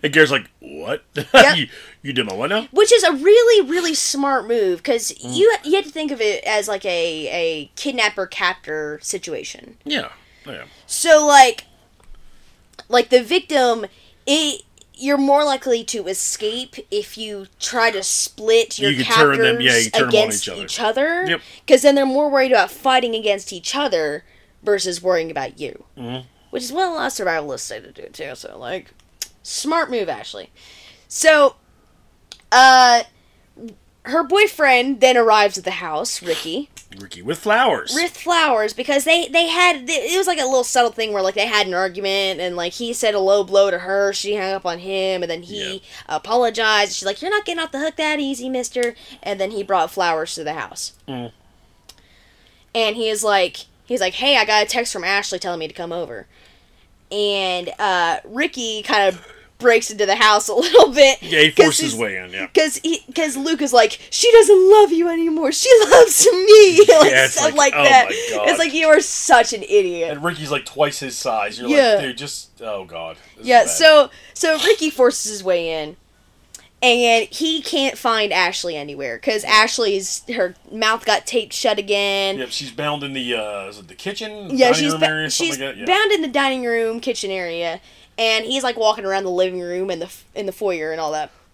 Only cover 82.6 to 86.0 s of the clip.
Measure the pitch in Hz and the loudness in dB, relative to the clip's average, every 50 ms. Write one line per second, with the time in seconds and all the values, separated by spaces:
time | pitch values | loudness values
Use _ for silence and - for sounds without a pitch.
82.6 | 143 131 113 - 147 147 147 143 143 139 135 135 127 120 120 113 107 104 104 101 | -12 -12 -10 -8 -6 -6 -6 -6 -8 -10 -8 -8 -6 -6 -6 -6 -6 -8 -8 -10
83.6 | 98 98 104 104 98 82 92 - - 190 208 - 226 214 208 214 202 180 277 262 | -12 -14 -16 -20 -20 -20 -20 -14 -12 -12 -10 -10 -12 -14 -14 -14 -12 -8 0 2
84.6 | 262 247 254 254 294 294 160 156 320 311 311 311 311 - - - 339 330 302 262 | 4 4 4 2 0 -2 -2 -2 -2 -2 -2 -4 -4 -4 -4 -4 -4 -4 -4 -6
85.6 | 269 269 262 190 233 339 370 403 | -8 -10 -10 -10 -4 -2 0 0